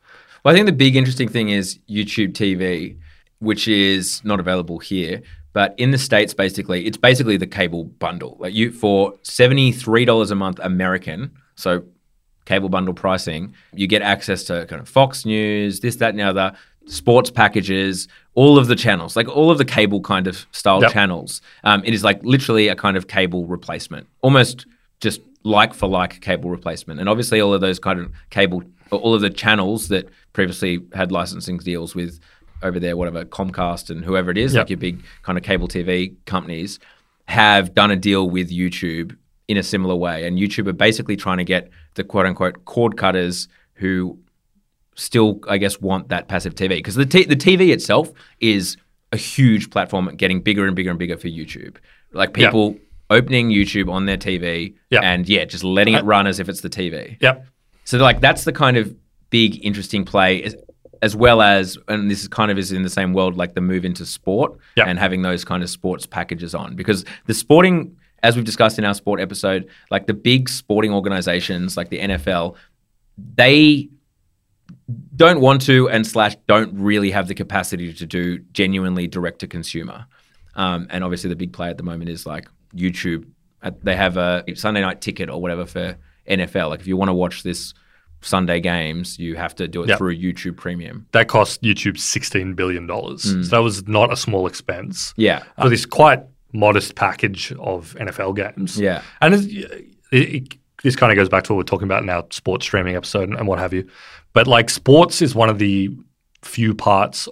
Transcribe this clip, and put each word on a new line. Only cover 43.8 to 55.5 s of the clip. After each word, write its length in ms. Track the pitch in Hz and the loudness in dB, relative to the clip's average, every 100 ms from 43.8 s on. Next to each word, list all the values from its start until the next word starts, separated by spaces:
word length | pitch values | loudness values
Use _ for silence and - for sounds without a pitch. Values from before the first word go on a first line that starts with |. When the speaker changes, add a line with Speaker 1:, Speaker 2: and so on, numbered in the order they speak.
| 95 92 90 - _ _ _ _ _ _ _ | -4 -4 -4 -10 _ _ _ _ _ _ _
Speaker 1:
still, 460 | - - 120 110 104 - | -14 -2 2 2 2 -2
I 80 | 101 | 0
guess, 240 | 98 - | 0 -2
want 280 | 95 95 - | -4 -4 -4
that 180 | 90 - | -6 -4
passive 260 | 92 90 | -6 -6
T 140 | 78 95 | -4 -2
V. 160 | 85 | -2
'Cause 100 | - | -4
the 120 | 110 139 | -2 2
T-, 180 | 175 160 | 4 4
the 100 | 139 | 2
T 200 | 190 185 | 4 4
V 160 | 185 | 4
itself 400 | 123 - 113 165 - _ - | 2 2 0 0 -8 _ -2
is 380 | 113 98 90 - _ _ - | 0 2 -2 -8 _ _ -8
a 60 | 113 | -8
huge 540 | - - 127 107 - | -4 4 4 4 0
platform 440 | 101 90 98 90 73 | -4 -2 -2 -4 -4
getting 260 | 95 92 | -4 -2
bigger 260 | 107 101 98 | 0 0 0
and 80 | 92 | -2
bigger 160 | 90 | -4
and 80 | 85 | -4
bigger 180 | 90 82 | -6 -8
for 120 | 90 | -10
YouTube. 480 | 80 78 - - - _ _ _ | -12 -14 -16 -18 -20 _ _ _
Like, 240 | - 95 - | -4 -2 2
Speaker 2:
Yep. 140 | 107 | 4
Speaker 1:
people 260 | 110 104 - _ - - | 4 2 -2 _ -10 2
opening 400 | 113 131 127 117 | 2 4 2 2
YouTube 420 | 101 98 104 92 | 2 2 0 -2
on 140 | 92 98 | -2 -2
their 100 | 95 | -4
T 220 | 98 92 | -4 -4
V 380 | 87 85 85 - - | -4 -6 -8 -12 0
Speaker 2:
Yep. 140 | 113 | 2
Speaker 1:
and, 240 | 95 90 90 | 4 2 2
yeah, 160 | 98 | 0
just 220 | 80 | 0